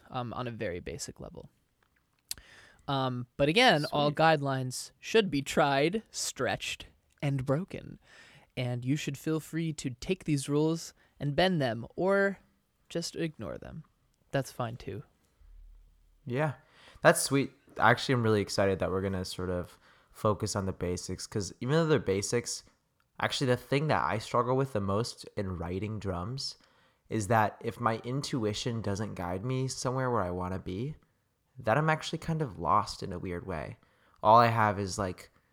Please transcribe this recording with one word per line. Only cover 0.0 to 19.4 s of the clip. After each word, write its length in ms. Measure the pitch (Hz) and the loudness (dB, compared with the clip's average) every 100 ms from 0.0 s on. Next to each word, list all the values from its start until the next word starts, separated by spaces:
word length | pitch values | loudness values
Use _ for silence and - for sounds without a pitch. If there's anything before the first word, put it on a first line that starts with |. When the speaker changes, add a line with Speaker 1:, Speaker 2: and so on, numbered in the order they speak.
| - | -10
Speaker 1:
um, 240 | 135 120 | -8 -8
on 140 | - 123 | -6 -8
a 40 | |
very 280 | 110 107 87 | -4 -4 -4
basic 400 | - - - - | -8 -10 -12 -12
level. 300 | 53 - - _ _ _ _ _ _ _ _ - - - - _ - | -16 -16 -20 _ _ _ _ _ _ _ _ -16 -16 -20 -20 _ -4
Um, 400 | 135 131 123 120 - | -2 -2 -4 -8 0
but 100 | 143 | 4
again, 380 | 175 254 160 147 | 6 6 6 2
all 160 | 151 147 | 0 0
Speaker 2:
Sweet. 80 | 147 | 4
Speaker 1:
guidelines 720 | 160 156 139 135 127 - - _ | 4 4 2 -2 -4 -6 -12 _
should 320 | - 220 208 | 2 2 4
be 100 | 143 | 0
tried, 640 | 135 - 147 139 151 214 - | 0 2 4 4 2 0 -8
stretched, 760 | - - - 117 98 - - - _ _ _ | -8 -6 -2 -2 0 -4 -10 -12 _ _ _
and 240 | 143 139 131 | -2 -2 0
broken. 540 | 139 190 - - - _ - - - _ - | -2 -2 -10 -14 -18 _ -20 -20 -20 _ -6
And 260 | 123 123 | -4 -2
you 120 | 123 151 | -2 -2
should 200 | - 143 | -2 -6
feel 220 | - 156 | -2 -4
free 320 | - 160 165 | -2 -4 -4
to 180 | 151 143 120 | -4 -6 -8
take 240 | - 190 - | -6 -4 0
these 240 | 143 131 | -2 2
rules 440 | 147 156 165 - - _ _ | 2 2 0 -6 -18 _ _
and 160 | 147 143 | -4 2
bend 260 | 185 175 | 2 4
them, 260 | 131 113 120 - | 0 -2 -8 -2
or 440 | 180 196 196 190 _ _ _ _ _ | 2 4 2 0 _ _ _ _ _
just 260 | 170 170 - | -6 -6 -4
ignore 420 | 165 147 92 58 | -6 -4 -10 -8
them. 260 | - 101 - _ _ _ _ | -10 -14 -16 _ _ _ _
That's 200 | 139 131 | -2 -2
fine, 240 | - 120 120 | -6 -8 -6
too. 280 | - 95 - _ _ _ - - - - - _ _ _ - | -10 -10 -12 _ _ _ -20 -20 -20 -20 -20 _ _ _ -6
Speaker 2:
Yeah, 280 | 123 156 - _ - - - | -2 -2 -4 _ -20 -20 4
that's 200 | 151 - | 6 6
sweet. 300 | - 139 131 - _ - | 2 2 0 -6 _ 2
Actually, 340 | 113 120 - 127 | 4 4 4 2
I'm 80 | |
really 180 | 113 107 | 4 4
excited 380 | 98 - 98 92 | 2 2 2 2
that 120 | 87 | 0
we're 100 | 92 | 0
gonna 240 | 98 95 92 | -2 -4 -6
sort 240 | - | -6